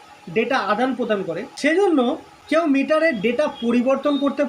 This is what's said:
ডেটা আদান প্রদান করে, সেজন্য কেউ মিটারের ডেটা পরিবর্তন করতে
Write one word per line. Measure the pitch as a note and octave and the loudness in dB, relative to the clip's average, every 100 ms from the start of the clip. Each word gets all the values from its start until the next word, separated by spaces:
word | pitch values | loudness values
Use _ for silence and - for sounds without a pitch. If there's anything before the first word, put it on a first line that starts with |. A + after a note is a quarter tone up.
| - - - E3+ | -20 -20 -6 -4
ডেটা | A#3+ C4 G3 | -2 -2 -2
আদান | G#3 C4 B3 | 0 -2 -2
প্রদান | G#3+ G#3 E3 | -2 -2 -2
করে, | D#3+ C4+ - | -8 -10 -4
সেজন্য | C#4+ E4+ G4+ D4+ A#3+ D#4+ - - - | 0 2 2 2 2 -2 -10 -20 -2
কেউ | D#4 E4 C4+ | 0 2 0
মিটারের | C4+ D#4 D#4+ A#3 G#3+ | 2 2 2 0 -2
ডেটা | A#3+ D4+ - | 0 -2 -2
পরিবর্তন | A#3 A#3+ B3 C4+ D4 C#4 | 0 2 2 0 0 0
করতে | C#4 C#4 | 0 0